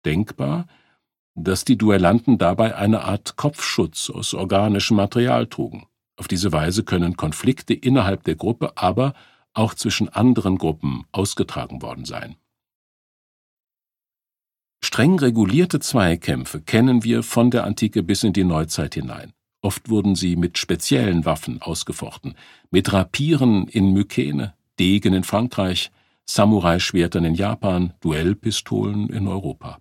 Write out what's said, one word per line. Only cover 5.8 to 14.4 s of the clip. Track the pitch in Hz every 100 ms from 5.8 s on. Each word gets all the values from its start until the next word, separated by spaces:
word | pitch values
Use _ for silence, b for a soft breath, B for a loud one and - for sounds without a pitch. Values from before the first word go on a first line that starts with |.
| - _ _ -
Auf | -
diese | 90 98
Weise | 80 78 98
können | 110 90 87 87
Konflikte | 78 - - - -
innerhalb | - 131 131 92 95 -
der | 78
Gruppe, | 95 120 160 -
aber | 92 95 135 b b b b
auch | - 110
zwischen | - 110 - 104
anderen | - 123 117 98 92
Gruppen | 80 78 73 64 -
ausgetragen | - 101 - - - - -
worden | - - -
sein. | - - - _ _ _ _ _ _ _ _ _ _ _ _ _ _ _ _ _ _ _ _